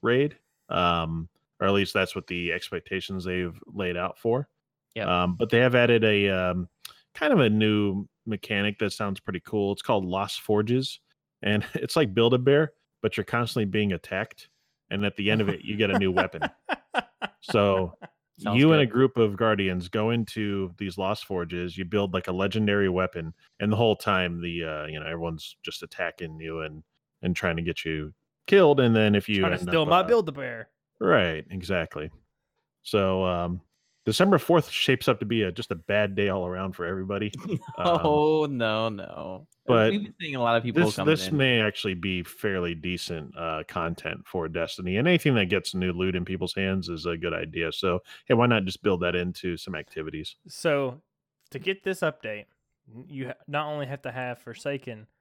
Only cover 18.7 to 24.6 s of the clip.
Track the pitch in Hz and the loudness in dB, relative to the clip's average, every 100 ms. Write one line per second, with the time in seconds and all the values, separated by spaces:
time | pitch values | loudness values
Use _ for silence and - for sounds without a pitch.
18.7 | 160 127 117 131 120 110 98 113 104 95 | 6 4 4 2 4 2 2 2 2 0
19.7 | 90 90 110 110 117 107 110 104 101 95 | -2 -4 -2 0 0 -2 -4 -4 -2 -4
20.7 | 87 98 90 95 107 - 92 85 87 90 | -6 -8 -4 -2 -2 -4 -6 -4 -6 -6
21.7 | 87 90 101 101 92 90 90 98 110 104 | -6 -4 0 0 -2 -2 -2 0 2 2
22.7 | 101 95 90 92 87 80 - _ - 104 | 4 2 2 0 -4 -10 -14 _ -6 -2
23.7 | 107 113 101 - 95 90 85 87 85 | 2 4 2 2 0 0 -4 -6 -6